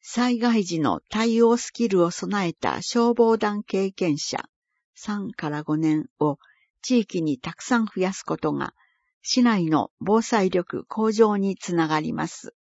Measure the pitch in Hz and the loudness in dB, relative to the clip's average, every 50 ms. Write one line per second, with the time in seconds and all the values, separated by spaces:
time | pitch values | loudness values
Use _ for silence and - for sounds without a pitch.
0 | _ - - 233 240 247 247 233 226 240 233 226 196 175 170 160 151 123 87 - | _ -8 -4 -2 0 0 0 0 2 2 2 2 0 0 -2 0 0 0 0 -2
1 | _ _ - 214 226 233 226 226 233 226 233 240 - - _ - 233 226 196 185 | _ _ -4 -2 0 2 4 4 6 6 4 2 0 -8 _ -2 -2 2 4 4
2 | 175 170 175 - - 180 196 202 190 170 165 _ - - 67 - 175 - - 240 | 2 2 0 -4 -6 -4 -2 0 -2 -2 -4 _ -4 -4 -4 -4 -6 -2 0 2
3 | 233 240 240 233 233 226 226 220 220 208 208 208 214 - - 190 196 190 196 - | 2 2 4 4 4 4 4 2 2 -2 -2 -4 -6 -4 -2 -2 -2 -2 -2 -2
4 | - 175 147 156 - - - - - - _ _ _ _ _ _ _ _ _ - | 0 0 0 -2 -2 -6 -6 -8 -8 -10 _ _ _ _ _ _ _ _ _ -14
5 | - - 208 208 196 220 - - - 151 147 147 151 - 151 156 160 156 156 156 | -8 -6 -6 -6 -6 -8 -10 -8 -8 -6 -6 -6 -4 -2 -2 0 2 2 2 2
6 | 151 - _ _ 147 151 147 - _ _ _ _ _ _ _ _ - - 254 240 | 0 -4 _ _ -2 -2 -2 -4 _ _ _ _ _ _ _ _ -4 2 2 2
7 | 214 _ - 185 160 156 143 - - 175 165 - - - 254 233 220 214 - 190 | 2 _ -4 -4 -2 -2 -2 -4 -6 -10 -10 -10 -4 -2 0 0 0 -2 -2 -2
8 | 185 185 190 - - - 160 156 - 156 147 139 139 - _ _ _ _ _ _ | -2 -2 -2 -6 -6 -8 -6 -4 -2 -4 -2 -2 -6 -8 _ _ _ _ _ _
9 | _ _ _ _ _ - - 254 247 240 226 196 170 160 156 139 107 - _ _ | _ _ _ _ _ -2 2 4 4 4 4 2 2 2 2 0 0 -2 _ _
10 | - 175 208 226 226 - - 220 190 185 175 180 175 _ - 123 - _ - 214 | -2 2 2 2 2 2 0 2 2 2 0 0 -2 _ -8 -10 -10 _ -6 -2
11 | 220 220 220 208 226 214 208 202 196 196 190 - - - 175 170 160 156 156 156 | -2 -2 4 4 4 4 4 0 0 -2 -4 -4 -6 -4 0 0 0 2 0 -2
12 | 156 160 156 - 156 165 - - - - _ _ | -2 -2 -4 -6 -6 -8 -8 -14 -20 -20 _ _